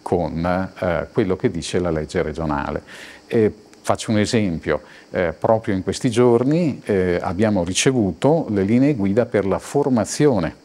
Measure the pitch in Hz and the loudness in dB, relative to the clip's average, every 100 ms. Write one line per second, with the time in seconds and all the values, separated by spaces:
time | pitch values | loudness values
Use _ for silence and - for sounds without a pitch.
0 | - 90 80 78 87 90 95 - 92 82 | 0 -2 0 -2 -2 -2 -4 -4 -2 -2
1 | 73 - 98 92 123 87 - 101 90 80 | -2 -4 -2 -2 -2 -4 -4 -2 -2 -2
2 | 76 90 78 78 80 71 69 76 - - | -2 -4 -4 -4 -4 -2 -4 -8 -10 -20
3 | - - - 117 104 - - - - 101 | -20 -20 -2 2 2 0 -20 -10 -4 -4
4 | - 107 101 117 101 80 - 73 - - | 0 0 2 0 0 -2 -2 -4 -4 -20
5 | - - 87 - - 113 - 95 92 92 | -8 -2 -2 -2 0 0 0 -4 -4 -2
6 | 131 113 123 117 127 160 165 82 - 98 | -2 4 4 4 2 0 0 -4 -2 0
7 | 90 87 92 90 107 101 87 95 143 131 | 2 0 -2 0 2 2 0 0 0 2
8 | 98 82 131 165 131 101 98 120 139 131 | 0 2 2 2 0 0 2 4 4 2
9 | 98 104 120 107 95 90 - 143 143 123 | 2 2 2 0 0 -2 -2 0 2 2
10 | 98 - 147 110 78 - | 0 2 2 4 -2 -6